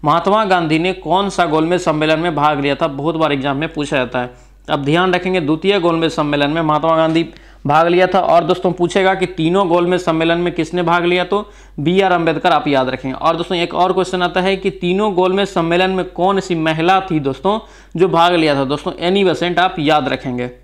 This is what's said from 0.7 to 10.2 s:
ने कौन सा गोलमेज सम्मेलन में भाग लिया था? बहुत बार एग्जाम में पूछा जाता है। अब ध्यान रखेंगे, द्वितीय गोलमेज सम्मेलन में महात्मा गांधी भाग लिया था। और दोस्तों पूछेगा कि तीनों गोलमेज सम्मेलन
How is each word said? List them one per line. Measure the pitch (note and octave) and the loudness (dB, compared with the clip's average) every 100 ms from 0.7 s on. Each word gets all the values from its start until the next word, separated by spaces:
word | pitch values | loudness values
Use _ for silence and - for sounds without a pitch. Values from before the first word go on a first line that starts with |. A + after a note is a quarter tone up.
| D#3+ | 0
ने | F3 F#3 | 0 -4
कौन | D#3 F3+ G3+ | -2 0 0
सा | F#3+ E3+ | 0 0
गोलमेज | D#3 D#3+ F3+ | 2 0 0
सम्मेलन | F3+ D3+ D#3 D#3 | 0 0 0 0
में | E3+ D3+ | 0 0
भाग | D3 D3 | 0 0
लिया | C#3+ C#3 | -2 -2
था? | E3 | -2
बहुत | C#3 D3 D#3+ | -2 -4 0
बार | D#3 | 0
एग्जाम | C#3+ C3+ C#3 | 0 -2 -2
में | D#3+ | -4
पूछा | D#3 C#3+ D3 | -6 -4 -2
जाता | B2 B2+ | -2 -4
है। | B2 - - - - | -6 -10 -20 -20 -6
अब | D3+ C#3 | -4 0
ध्यान | D#3+ F#3 | 2 2
रखेंगे, | F3+ F#3 F#3 | 0 0 -2
द्वितीय | D3 D#3 F#3+ G3+ | 0 -2 0 2
गोलमेज | E3+ E3 D#3+ | 2 0 -2
सम्मेलन | D#3 D3 D3 C#3+ | -2 -2 0 0
में | D#3+ | 0
महात्मा | D#3+ D3+ D#3+ D#3+ | 0 0 2 2
गांधी | D#3+ D#3+ D#3+ - - - C3+ | 2 2 -2 -8 -20 -10 0
भाग | D3+ E3+ | 2 4
लिया | E3+ F3+ | 4 2
था। | F#3+ | 2
और | F3 D#3+ | 2 0
दोस्तों | D#3+ F3+ F#3 | 0 0 0
पूछेगा | E3+ F3 G3+ F#3+ F#3+ | 0 0 2 2 0
कि | F3+ | -4
तीनों | F#3 D#3+ F#3 G3 | -2 0 0 2
गोलमेज | F3 F3 F3+ | 2 2 0
सम्मेलन | F3+ D#3+ | 0 0